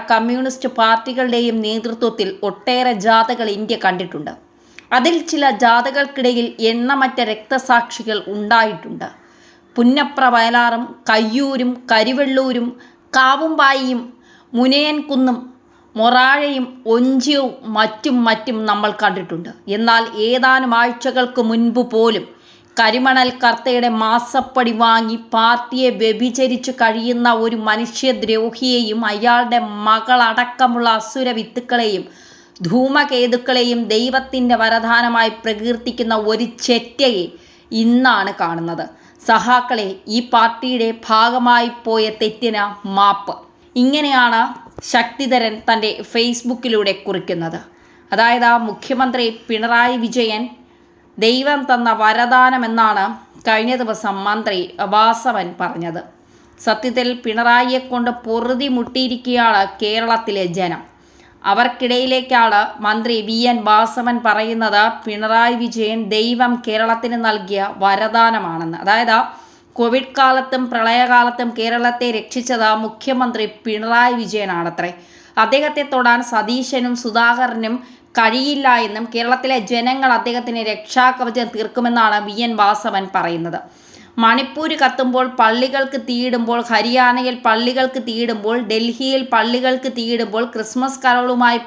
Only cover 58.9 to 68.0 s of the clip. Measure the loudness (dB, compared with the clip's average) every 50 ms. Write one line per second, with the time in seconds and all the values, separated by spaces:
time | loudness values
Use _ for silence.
58.9 | -2 -2 -2 -2 -4 -6 -4 -2 0 2 2 4 4 2 0 0 -4 -6 -4 -2
59.9 | -2 -2 0 0 0 0 0 -2 -4 -2 -2 -2 -2 -2 -4 -4 -4 -8 -12 -18
60.9 | _ _ _ _ _ _ -20 _ _ _ -2 0 2 2 2 0 0 -2 -2 0
61.9 | 0 0 0 0 0 -2 0 2 2 4 4 4 4 2 2 0 -4 -4 -2 -2
62.9 | -2 0 0 -2 -2 -2 -2 -2 -2 0 2 2 0 2 2 4 4 4 4 2
63.9 | -2 -4 -2 -2 -2 0 0 0 0 0 0 -2 -2 -2 0 2 4 4 2 2
64.9 | 0 -4 -8 -8 -6 -4 -2 2 2 4 4 2 2 0 -4 -4 -2 -2 -2 -2
65.9 | -2 -4 -4 -2 0 0 0 0 2 2 2 2 0 -2 -4 -4 -2 0 0 0
66.9 | 0 -2 -2 -4 -4 -2 0 0 -2 -2 -4 -4 -4 -4 -4 -4 -4 0 2 2
67.9 | 2 2